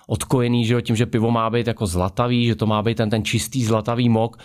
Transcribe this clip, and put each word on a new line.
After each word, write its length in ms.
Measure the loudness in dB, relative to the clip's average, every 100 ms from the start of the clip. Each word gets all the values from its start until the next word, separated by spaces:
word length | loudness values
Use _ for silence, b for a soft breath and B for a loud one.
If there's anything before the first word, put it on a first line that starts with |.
| -6
odkojený, 580 | -6 0 0 2 2 2
že 80 |
jo, 80 | 0
tím, 140 | 0 0
že 100 | 0
pivo 260 | 0 2
má 180 | 2 0
být 180 | 0 -2
jako 180 | -2 -2
zlatavý, 600 | 0 -2 0 0 2 0
že 100 | 0
to 100 | 0
má 160 | 0
být 140 | 0 -2
ten, 120 | 0
ten 140 | 0 0
čistý 380 | -2 -2 -4
zlatavý 460 | 0 0 0 0 2
mok, 280 | 2 0 -4